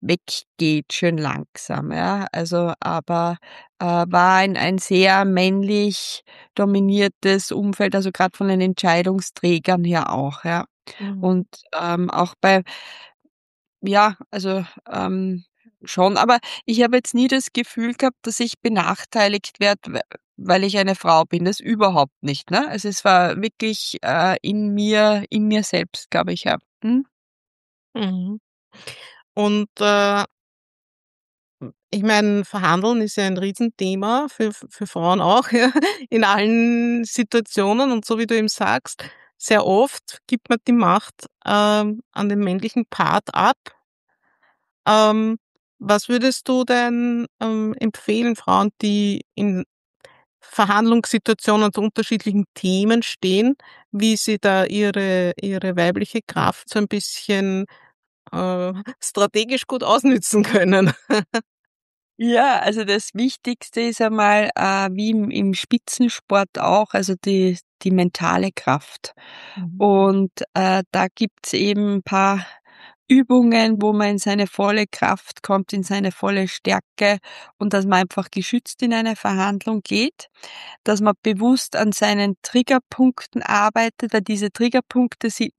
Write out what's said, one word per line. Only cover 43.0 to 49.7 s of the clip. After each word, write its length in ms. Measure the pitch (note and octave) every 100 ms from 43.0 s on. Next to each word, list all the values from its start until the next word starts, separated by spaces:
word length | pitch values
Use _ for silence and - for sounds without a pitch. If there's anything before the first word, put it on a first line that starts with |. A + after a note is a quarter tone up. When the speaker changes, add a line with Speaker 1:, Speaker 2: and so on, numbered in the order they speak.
| D#3+ F#3+ - -
Speaker 2:
ab. 220 | G3 - - - _ _ _ _ _ _ _ _ _ _ -
Ähm, 500 | G#3+ G#3+ G#3+ A3 A3+ _ _ _ -
was 300 | - G#3 -
würdest 380 | A#3+ B3+ B3+ -
du 140 | B3+
denn, 640 | B3 B3 A#3+ A#3+ A#3+ A#3+ A#3 -
ähm, 360 | A3+ A3 G#3+ -
empfehlen, 560 | A3+ - - G#3+ A#3+ A3+
Frauen, 360 | - F#2 G2+ -
die 400 | G#3 G#2 G#2 G2+ - -
in 280 | G3+ F#3 F3+